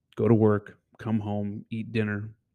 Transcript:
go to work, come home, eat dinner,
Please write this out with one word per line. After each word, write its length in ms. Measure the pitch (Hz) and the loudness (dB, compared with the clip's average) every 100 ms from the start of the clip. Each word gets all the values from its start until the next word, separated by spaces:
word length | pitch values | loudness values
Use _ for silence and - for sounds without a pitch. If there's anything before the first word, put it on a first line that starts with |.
| _ - | _ -2
go 140 | 110 | 4
to 40 | |
work, 460 | 113 107 104 - - _ - | 6 6 2 -2 -18 _ -12
come 200 | 110 110 | -4 -4
home, 460 | 104 104 101 107 - | -2 -6 -6 -10 -10
eat 220 | 113 113 | -10 -4
dinner, 420 | 113 107 104 110 - _ | -4 -2 -4 -8 -14 _